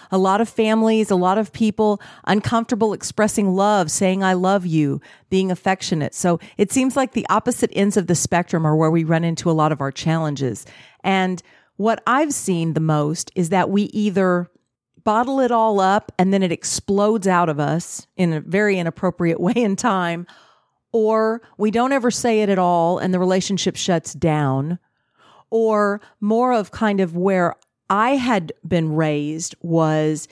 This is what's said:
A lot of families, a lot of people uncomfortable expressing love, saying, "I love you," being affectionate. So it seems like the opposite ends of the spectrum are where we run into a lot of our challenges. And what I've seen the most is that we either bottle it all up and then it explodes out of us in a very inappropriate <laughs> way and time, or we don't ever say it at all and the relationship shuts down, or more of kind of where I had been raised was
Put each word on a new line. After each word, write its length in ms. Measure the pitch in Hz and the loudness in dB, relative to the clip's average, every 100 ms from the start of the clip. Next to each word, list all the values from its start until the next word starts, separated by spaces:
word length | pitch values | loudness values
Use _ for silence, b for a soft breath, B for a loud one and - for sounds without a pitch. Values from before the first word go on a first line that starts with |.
| B | B
A 60 | 185 | 0
lot 240 | 185 202 | 2 2
of 60 | 226 | 0
families, 640 | - 220 220 220 220 214 | 0 0 2 2 2 2
a 40 | 185 | 0
lot 220 | 180 202 | 2 0
of 140 | 214 | -2
people 500 | - 220 202 214 202 B B - | -2 -2 0 0 -2 B B -2
uncomfortable 680 | 196 - 233 226 214 220 | -2 0 -2 -2 0 0
expressing 600 | 190 - - 214 - 202 185 | -2 -6 -2 0 2 0 2
love, 360 | 202 208 160 | 2 2 0
saying, 320 | - 190 190 | 0 0 0
"I 100 | 190 | 0
love 320 | 185 185 202 180 | 0 0 0 0
you," 360 | 160 143 139 B B B | 0 0 -2 B B B
being 220 | 190 190 | -2 0
affectionate. 640 | 180 196 190 - 165 143 - | -2 -2 -2 -2 -4 -4 -2
So 240 | 180 170 B B | 0 0 B B
it 140 | 202 | -2
seems 240 | 269 262 269 | 0 0 0
like 160 | 262 | -2
the 140 | - - | -2 -2
opposite 420 | 202 240 247 - | -2 -2 -2 -2
ends 240 | - 202 202 | 0 0 0
of 100 | 170 | 0
the 80 | 175 | -2
spectrum 500 | - 170 175 170 160 | 0 -2 -2 -2 0
are 100 | 156 | 2
where 160 | 160 | 2
we 120 | 165 | 2
run 200 | 160 165 | 0 0
into 260 | 170 165 175 | 0 -2 0
a 40 | |
lot 180 | 160 156 | 2 0
of 100 | 156 | 0
our 100 | 139 | -6
challenges. 760 | - 160 160 156 139 135 101 - B B B | -4 -2 -2 -2 -4 -4 -6 -12 B B B
And 380 | 190 190 185 180 - b b b | -2 0 0 -4 -10 b b b
what 260 | 208 226 - | -2 0 0
I've 260 | 254 311 | 0 0
seen 400 | 269 - 175 165 | -2 -2 -2 0
the 60 | 160 | 0
most 520 | 160 151 147 165 - - | 0 0 0 -4 -6 -4
is 140 | 165 | 0
that 200 | 185 - | 0 2
we 140 | 202 | 0
either 680 | 208 214 208 185 185 175 175 _ _ _ _ _ | 0 -2 0 2 2 0 -2 _ _ _ _ _
bottle 360 | - 214 247 269 | -2 0 0 0
it 100 | 247 | 2
all 280 | 233 220 202 | 2 2 2
up 320 | 190 202 - - | 2 2 0 0
and 160 | 185 | 2
then 100 | 196 | 2
it 80 | 185 | 0
explodes 760 | 165 - - - 202 208 226 185 | -2 -6 -6 -2 2 2 2 2
out 220 | 180 170 | 2 2
of 100 | 147 | 0
us 480 | 147 160 - - - - | -2 -2 -6 -14 -10 -2
in 160 | 180 | 0
a 80 | 156 | -2
very 400 | 156 190 208 190 | -2 0 0 0
inappropriate 600 | 165 - 185 - 175 - | -2 -4 -4 0 -2 0
<laughs> 80 | 175 | 0
way 60 | - | 0
and 220 | 226 196 | 0 0
time, 480 | 247 190 175 170 175 b b b b b _ | -2 0 -2 -6 -10 b b b b b _
or 480 | 233 214 220 220 233 b b | -2 0 2 0 -2 b b
we 140 | 214 | 0
don't 200 | 220 254 | 0 0
ever 200 | 277 240 | 0 0
say 300 | - 247 220 | 0 0 2
it 80 | 208 | 2
at 100 | 190 | 2
all 400 | 180 175 165 180 | 2 2 2 0
and 140 | 185 | 0
the 60 | 185 | 0
relationship 560 | 185 185 - 190 196 - | 0 0 0 -2 -2 -4
shuts 380 | - 170 - | -2 -2 -2
down, 680 | 143 170 151 139 135 147 175 b b b b b b b | -4 -2 0 0 0 -2 -6 b b b b b b b
or 520 | 226 220 214 208 202 B B | 0 2 2 2 -2 B B
more 340 | 208 226 254 | -2 2 2
of 180 | 240 190 | 0 -2
kind 280 | - 220 196 | -2 0 2
of 160 | 185 170 | 0 0
where 400 | 190 185 170 - _ _ - | 0 2 0 -2 _ _ -2
I 220 | 196 233 | 0 2
had 420 | 277 247 214 160 - 160 | 0 0 0 -2 -10 -4
been 280 | 175 160 151 | -2 0 0
raised 600 | 156 147 147 156 170 - | 0 0 -4 -6 -10 -10
was 680 | 170 165 160 156 156 151 - | -2 2 2 2 0 -2 -8